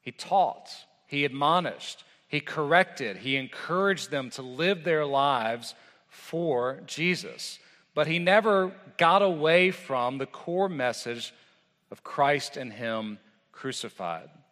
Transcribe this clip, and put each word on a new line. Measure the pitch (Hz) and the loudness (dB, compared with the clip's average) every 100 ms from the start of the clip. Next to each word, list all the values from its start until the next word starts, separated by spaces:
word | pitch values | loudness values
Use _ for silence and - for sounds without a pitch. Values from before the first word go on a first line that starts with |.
He | - | -16
taught, | - - 196 156 - - - - _ _ | -14 -2 2 2 -2 -16 -20 -20 _ _
he | 143 143 | -4 -4
admonished, | 139 143 175 160 98 - - - _ _ | 0 2 2 0 -8 -14 -16 -20 _ _
he | 147 | -8
corrected, | 147 151 147 165 185 - 120 95 | -6 -6 2 4 4 -2 -8 -6
he | 123 135 | -4 -4
encouraged | 131 - - 175 196 185 - | -4 -12 -4 0 0 0 -4
them | 143 131 | -6 -6
to | - | -10
live | 131 127 170 196 | -12 -2 -2 0
their | 160 156 | 0 0
lives | 147 139 143 135 113 120 117 - - _ _ | 2 2 2 2 0 -4 -8 -18 -20 _ _
for | - - 160 170 127 123 135 180 | -20 -10 -4 0 0 0 -4 -12
Jesus. | - 170 180 87 - - - - _ _ | -4 -2 -2 -6 -12 -14 -14 -20 _ _
But | - 151 | -2 0
he | 170 | 0
never | 175 202 220 196 185 - - - | 4 6 6 4 2 -4 -16 4
got | 165 190 | 6 8
away | 202 165 156 170 185 | 6 4 6 6 6
from | 185 - 131 123 135 | 2 -4 0 0 -2
the | |
core | 135 - - 175 196 | -8 -8 -6 -2 0
message | 160 123 117 120 117 117 _ _ _ _ _ _ | 0 -2 -2 -6 -8 -10 _ _ _ _ _ _
of | - | -18
Christ | - - 139 147 - 147 | -10 0 2 2 -2 -10
and | 127 | -12
him | 107 117 113 107 104 _ _ _ | -8 -6 -4 -6 -10 _ _ _
crucified. | - 135 127 113 - 87 82 76 _ _ | -10 -8 -8 -12 -8 -8 -8 -10 _ _